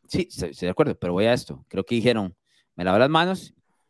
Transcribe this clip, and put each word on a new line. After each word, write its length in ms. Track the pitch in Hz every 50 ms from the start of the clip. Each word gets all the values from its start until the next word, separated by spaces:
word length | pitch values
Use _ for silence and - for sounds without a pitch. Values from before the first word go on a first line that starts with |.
| _ _
Sí, 180 | - - 175 -
estoy, 200 | - - 95 80
estoy 160 | 69 - 90
de 40 | 87
acuerdo, 280 | 92 - 151 147 92 -
pero 140 | - 87 87
voy 100 | 90 104
a 60 | 113 123
esto. 320 | 127 - - 71 67 - _
Creo 160 | - 92 98
que 80 | - 120
dijeron, 420 | 120 104 123 117 110 98 92 87 _ _ _ _ _ _ _ _
"Me 80 | - 90
lavo 140 | 92 92 104
las 100 | 123 139
manos, 460 | 160 160 170 185 190 180 - - - _ _ _ _ _ _ _